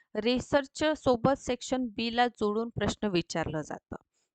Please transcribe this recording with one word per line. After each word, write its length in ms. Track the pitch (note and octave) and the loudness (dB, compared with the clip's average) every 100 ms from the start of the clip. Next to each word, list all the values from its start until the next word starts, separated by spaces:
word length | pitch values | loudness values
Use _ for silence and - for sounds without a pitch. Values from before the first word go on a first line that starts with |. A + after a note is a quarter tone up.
| _ G#3+ | _ -2
रिसर्च 680 | A3 B3 - C#4+ C4+ - | 2 2 2 0 0 0
सोबत 540 | D#4 D4+ C4+ A#3+ C4 C#4 | 0 2 2 4 2 2
सेक्शन 480 | - B3 - C4 B3 | -2 -6 -4 -4 -4
बीला 420 | G3+ A#3 A#3 B3 | -4 -2 2 0
जोडून 400 | - G#3 G#3+ A#3 | 0 -2 0 -4
प्रश्न 380 | A3 G#3 - G#3 | -2 -4 -2 0
विचारलं 560 | F3 - E3+ D#3 D3+ | 0 0 -4 -4 -4
जातं. 340 | C#3+ - - - _ _ _ | -6 -10 -12 -14 _ _ _